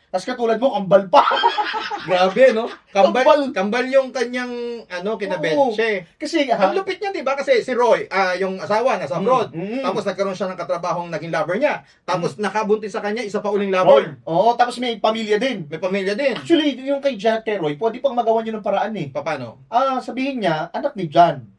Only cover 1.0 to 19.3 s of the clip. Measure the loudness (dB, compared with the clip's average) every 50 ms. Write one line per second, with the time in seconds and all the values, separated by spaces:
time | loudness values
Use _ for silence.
1 | 6 6 4 4 6 6 4 2 2 2 0 0 -2 -4 -4 -6 -6 -8 -8 -8
2 | -4 0 2 2 2 2 4 6 6 6 6 4 0 -4 -8 -12 _ _ 2 4
3 | 4 4 4 4 6 6 6 6 4 0 -2 -2 -2 0 0 -2 0 2 2 2
4 | 2 2 0 -4 -4 -4 -4 -6 -6 -6 -6 -8 -8 -8 -8 -10 -10 -10 -10 -6
5 | -6 -4 -4 -4 -4 -4 -4 -2 -2 0 2 2 2 2 2 0 0 0 0 -2
6 | -6 -10 _ -12 -8 -2 0 0 0 2 2 2 2 2 2 0 -2 -4 -4 -4
7 | -4 -6 -6 -4 -2 -2 -2 0 2 2 2 2 2 0 0 2 4 4 4 4
8 | 2 0 0 0 0 2 0 0 -2 -2 -4 -4 -2 0 0 2 2 2 0 0
9 | -2 -4 -4 -2 2 2 2 2 2 0 -6 -8 -6 -6 -4 -4 -4 -2 -2 -2
10 | -2 -4 -2 -2 -2 -4 -4 -4 -4 -6 -6 -6 -6 -4 -4 -4 -2 -4 -4 -4
11 | -4 -6 -8 -8 -6 -4 -2 -2 -2 0 0 0 0 0 0 -2 -8 _ _ _
12 | _ -4 -2 -2 -2 -4 -4 -4 -4 -2 -2 -2 0 0 0 0 -2 -4 -6 -6
13 | -4 -4 -4 -4 -4 -4 -4 -4 -4 -2 -2 -2 0 0 2 4 6 6 6 6
14 | 6 2 -4 -12 -8 -2 0 2 4 4 4 4 2 0 0 -4 -4 -4 -4 0
15 | 0 0 0 0 0 0 0 0 0 0 -2 -4 -8 -8 -8 -6 -4 -2 -2 -2
16 | -2 -2 -2 0 0 0 -2 -2 -2 -2 0 0 0 0 -2 -4 -4 -4 -4 -2
17 | -2 -4 -4 -2 0 0 0 -2 -2 -4 -4 -2 -2 -4 -4 -2 -2 -4 -2 -2
18 | -4 -2 -2 0 0 2 2 0 0 -4 -6 -6 -4 -2 -2 0 -2 -2 -4 -6
19 | -8 -8 -8 -8 -6 -6